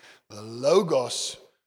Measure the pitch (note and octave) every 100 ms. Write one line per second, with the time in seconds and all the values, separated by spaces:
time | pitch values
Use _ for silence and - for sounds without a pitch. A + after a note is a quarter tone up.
0 | - - _ G2+ A2 A#2 C3+ F3+ F#3 C#3+
1 | B2 - - - - _